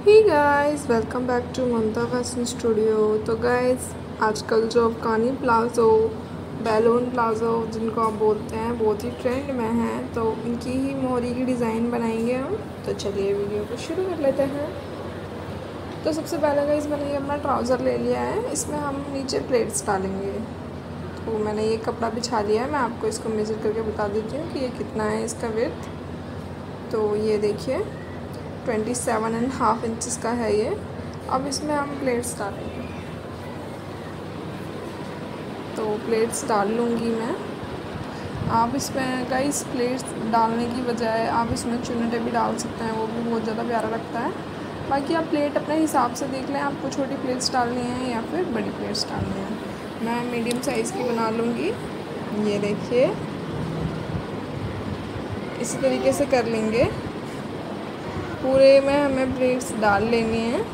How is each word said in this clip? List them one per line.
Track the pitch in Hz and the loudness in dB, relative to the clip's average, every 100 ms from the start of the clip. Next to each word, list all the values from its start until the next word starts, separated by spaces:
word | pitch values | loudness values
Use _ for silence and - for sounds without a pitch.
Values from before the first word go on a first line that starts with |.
Hey | 403 427 | 12 10
guys, | 427 302 294 285 294 294 - | 10 6 6 6 4 2 2
welcome | 233 220 254 254 | 2 2 -2 0
back | 247 247 | 0 0
to | - | 0
ममता | 247 233 220 214 240 | 2 2 2 2 0
Fashion | 247 240 - 240 | 0 -2 -2 -4
Studio। | 254 240 214 220 220 214 214 214 | 0 2 4 4 4 4 2 0
तो | 226 | 0
guys, | 240 247 254 254 - - - - | 2 2 2 2 -2 -10 -10 0
आजकल | 220 214 - 226 226 | 0 0 2 2 4
जो | 240 226 | 4 4
Avkani | 226 233 220 233 | 2 0 2 2
Plazo, | 269 269 226 233 240 226 220 220 - - - - - | 0 4 4 4 6 6 8 4 0 -8 -10 -8 -4
Balloon | 226 214 226 240 247 | 2 4 6 4 2
Plazo | 247 233 220 233 226 226 | 2 2 2 2 0 0
जिनको | 220 226 220 | -2 -2 2
आप | 220 | 0
बोलते | 214 214 214 - 220 | 4 2 2 0 -4
हैं, | 226 240 | -2 2
बहुत | 214 208 | 2 2
ही | 240 | -2
trend | 240 254 254 285 | -2 -2 -2 -2
में | 254 226 | -2 0
हैं, | 233 226 226 254 | 2 0 -2 -4
तो | 233 | 0
उनकी | 226 220 233 240 247 | 0 0 -2 -4 -2
ही | 254 269 277 | -2 -2 0
मोहरी | 254 247 240 | 0 0 0
की | 240 254 | 0 0
design | 247 233 226 233 | 2 0 2 0
बनाएंगे | 240 233 226 226 | 0 0 0 0
हम। | 254 277 427 - - - | 0 -2 -4 -6 -8 -6
तो | |
चलिए | 202 208 196 196 | -4 -2 0 0
video | 202 202 208 | 0 0 -2
को | 208 233 | -4 -6
शुरू | - 330 | -4 -2
कर | 370 330 | -2 2
लेते | 277 269 | 2 2
हैं। | 277 285 302 - - - - - - - - - - - - - | 0 0 -4 -6 -8 -8 -8 -8 -10 -10 -8 -8 -10 -10 -10 -4
तो | - | -2
सबसे | 311 302 330 | -2 -2 0
पहले | 294 285 285 | 2 2 2
guys, | 302 285 | 0 0
मैंने | 285 285 | -2 -2
ये | 285 | -2
अपना | 277 285 | -2 -2
trouser | 285 240 233 254 | 0 0 2 2
ले | 254 240 | 2 0
लिया | 240 247 | 0 0
है, | 247 339 494 | 0 -2 -2
इसमें | 302 - 294 | -4 -2 -2
हम | 285 277 277 | -2 -4 -4
नीचे | 277 262 254 | -4 -2 -2
plates | 262 247 220 - - | 2 2 2 -2 0
डालेंगे। | 196 190 190 196 202 220 - - - - - - - - | 0 0 -2 -4 -4 -6 -8 -10 -10 -10 -10 -10 -8 -4
तो | 220 | 0
मैंने | 214 214 214 | 0 0 0
ये | 220 | 0
कपड़ा | 233 233 226 | -2 -2 -2
बिछा | 226 226 226 | -2 -2 0
लिया | 208 214 | 2 2
है, | 262 | 2
मैं | 302 | 0
आपको | 240 - 269 | 0 0 -2
इसको | 240 233 | -2 -2
measure | 214 214 214 | -2 0 0
करके | 214 214 | 0 0
बता | 220 208 208 | -2 -2 0
देती | 208 220 262 | 0 -2 -4
हूँ | 339 | -4
कि | 302 | -4
ये | 254 | -4
कितना | - - 220 | -4 -4 -2
है | 214 214 226 | 0 0 -2
इसका | - 233 | -4 -2
width। | 220 269 - - - - - - - - - - - - | 0 0 -2 -10 -10 -10 -10 -10 -10 -10 -10 -10 -10 -4
तो | 226 214 208 | 0 2 2
ये | 214 214 | 2 2
देखिए, | 208 208 - 277 427 - - - - - - - - | 2 0 -2 -2 -2 -6 -10 -10 -10 -10 -10 -8 -2
ट्वेंटी | 214 214 247 | 0 0 -2
सेवन | - 220 226 226 | 0 0 0 0
एंड | 240 | 0
हाफ | 262 233 226 233 | 2 2 2 0
inches | 226 247 - | -4 -4 -4
का | 247 | -2
है | 240 220 208 | 0 2 2
ये। | 233 403 - - - - - | 2 -2 -6 -8 -8 -8 -2
अब | 262 277 | -2 0
इसमें | 269 302 294 | -4 0 0
हम | 285 285 | -2 -2
plates | 269 240 240 - | 0 0 -2 -4
डालेंगे, | 202 196 - - - - - - - - - - - - - - - - - - - - - - - - - - - - - - - - | -6 -6 -8 -8 -8 -8 -8 -10 -10 -10 -10 -10 -10 -10 -10 -10 -10 -10 -10 -8 -8 -8 -8 -8 -8 -8 -8 -8 -8 -8 -8 -8 -8 -4
तो | 220 214 233 | -2 -2 0
plates | 226 226 - - | 2 2 0 0
डाल | 214 202 | 2 2
लूँगी | 226 240 233 233 | 2 0 0 0
मैं। | 226 226 392 - - - - - - - - - - - | 0 -2 -4 -6 -8 -8 -8 -8 -8 -8 -8 -8 -4 0
आप | 226 233 269 | 2 2 0
इसमें | - 269 254 254 247 | -2 -2 -2 -2 0
guys, | 262 285 294 | 0 0 0
plates | - 254 240 254 | -4 -2 0 0
डालने | - - 220 233 226 226 240 | -4 -4 2 4 4 2 0
की | 247 | 0
बजाय | 247 233 233 226 226 | -2 0 0 2 2
आप | 233 233 | 2 2
इसमें | 247 247 233 | 0 0 -2
चुनटे | - 233 233 233 | -2 0 0 0
भी | 233 | 0
डाल | 233 220 226 | 2 2 0
सकते | - - | -4 -4
हैं, | 226 | -4
वो | 220 220 | -2 -2
भी | 233 233 | -2 0
बहुत | 233 | 0
ज़्यादा | 220 220 | 0 -2
प्यारा | 233 233 220 | 0 0 0
लगता | 226 - 233 | -4 -4 -4
है। | 269 403 - - - - - | -4 -4 -8 -8 -8 -8 0
बाकी | 277 277 | 0 2
आप | 330 | 0
प्लेट | 320 302 294 285 | 2 2 2 0
अपने | 277 311 | 0 2
हिसाब | 311 285 240 | 4 4 2
से | 240 277 | 0 -4
देख | 269 269 | -4 -2
लें, | 277 | -2
आपको | 285 277 269 | -2 -2 -4
छोटी | 269 262 269 | -2 -2 -2
plates | 254 254 - | -2 0 2
डालनी | 262 240 247 | 2 2 0
है | 240 247 254 | -2 -2 -2
या | 233 | -2
फिर | 226 311 370 | -2 -2 0
बड़ी | 226 196 | 0 -2
plates | - 208 202 - | -4 -4 -2 -2
डालनी | 214 196 196 | -2 -2 -2
है। | 196 214 - - - - 226 | -4 -6 -6 -8 -8 -4 -2
मैं | 240 240 | -2 0
medium | 240 233 247 | -2 0 0
size | 277 233 226 | 0 0 0
की | - | 0
बना | 247 233 226 | 0 2 2
लूँगी। | 220 233 233 330 480 - - - - - 208 214 | 2 0 0 -2 -2 -6 -8 -8 -8 -4 0 0
ये | 202 | 2
देखिए, | 202 208 - 240 294 440 - - - - - - - - - - - - - - - - - - - - - - - - | 0 -2 0 4 4 2 -4 -6 -6 -4 -4 -2 -2 -4 -4 -4 -4 -8 -6 -6 -6 -6 -6 -6 -6 -8 -6 -6 -6 -6
इसी | 240 - | -4 0
तरीके | 269 254 269 | 2 4 2
से | 262 285 | 4 4
कर | 262 226 | 2 2
लेंगे। | 226 220 226 339 - - - - - - - - - - - - - - - | 0 2 4 2 2 -6 -8 -8 -8 -8 -8 -8 -8 -8 -8 -8 -6 -6 -2
पूरे | 262 269 269 277 | 4 8 10 10
में | 277 285 | 8 4
हमें | 285 262 262 254 | 4 2 0 2
plates | 254 254 - 220 | 2 2 -2 2
डाल | 214 202 | 4 4
लेनी | 220 233 226 226 | 4 2 2 0
है। | 226 285 466 | 0 0 -2